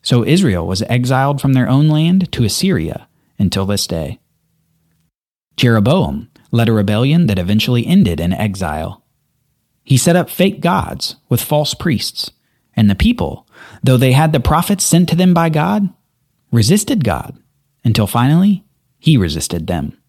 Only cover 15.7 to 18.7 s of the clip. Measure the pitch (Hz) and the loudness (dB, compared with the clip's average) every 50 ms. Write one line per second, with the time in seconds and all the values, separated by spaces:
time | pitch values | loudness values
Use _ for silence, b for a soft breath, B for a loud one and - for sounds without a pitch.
15.7 | 208 214 202 180 - _ _ _ _ _ _ _ _ _ _ _ - 117 107 110 | 0 0 -2 -4 -6 _ _ _ _ _ _ _ _ _ _ _ 0 0 2 2
16.7 | 180 214 - - 285 220 135 107 82 65 - - - - _ _ _ _ _ _ | 2 0 0 -2 -2 -2 0 0 -2 -2 -6 -10 -16 -20 _ _ _ _ _ _
17.7 | _ _ _ 120 110 - 107 95 - 117 120 135 151 170 190 208 202 180 _ _ | _ _ _ 0 0 0 0 0 0 0 2 4 4 4 4 2 0 -2 _ _